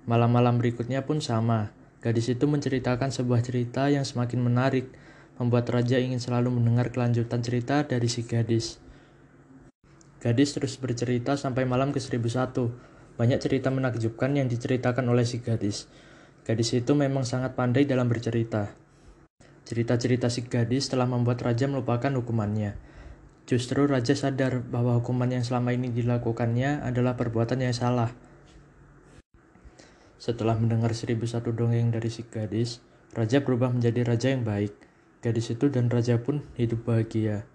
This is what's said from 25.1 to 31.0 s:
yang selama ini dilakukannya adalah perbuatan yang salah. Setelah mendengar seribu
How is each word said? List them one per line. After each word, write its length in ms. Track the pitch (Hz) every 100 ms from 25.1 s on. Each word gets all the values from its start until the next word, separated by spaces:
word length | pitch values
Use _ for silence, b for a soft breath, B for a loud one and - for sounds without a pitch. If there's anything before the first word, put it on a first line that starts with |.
| 123 123
yang 140 | 127 120
selama 300 | 123 123 123
ini 160 | 127
dilakukannya 880 | 120 120 120 117 113 117 117 135 147
adalah 320 | 127 123 123
perbuatan 480 | 123 120 110 117 131
yang 140 | 127 120
salah. 340 | 120 123 117 - - - - - - - - - - - _ _ _ - - B B B B B
Setelah 400 | - 117 107 113
mendengar 400 | 113 113 117
seribu 320 | 113